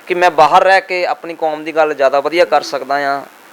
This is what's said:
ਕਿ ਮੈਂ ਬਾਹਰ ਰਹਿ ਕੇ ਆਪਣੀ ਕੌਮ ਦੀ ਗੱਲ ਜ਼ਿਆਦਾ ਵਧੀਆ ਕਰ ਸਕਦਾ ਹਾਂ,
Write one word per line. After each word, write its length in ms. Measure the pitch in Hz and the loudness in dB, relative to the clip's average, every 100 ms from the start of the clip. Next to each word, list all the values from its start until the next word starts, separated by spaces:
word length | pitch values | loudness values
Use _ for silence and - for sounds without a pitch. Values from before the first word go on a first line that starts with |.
| - | -6
ਕਿ 80 | |
ਮੈਂ 160 | 175 180 | 0 2
ਬਾਹਰ 320 | 151 147 180 | 4 4 4
ਰਹਿ 180 | 185 190 | 4 2
ਕੇ 260 | 180 180 175 | 0 -4 -4
ਆਪਣੀ 280 | 151 165 | -6 -10
ਕੌਮ 300 | 165 160 151 | -6 -6 -6
ਦੀ 120 | 156 156 | -4 -2
ਗੱਲ 180 | 151 | 0
ਜ਼ਿਆਦਾ 260 | 139 135 139 | 2 0 0
ਵਧੀਆ 240 | 147 170 | 0 0
ਕਰ 160 | 175 147 | 2 0
ਸਕਦਾ 400 | 156 139 131 139 | -2 -8 -6 -4
ਹਾਂ, 220 | 139 139 139 - - | -2 -6 -8 -20 -20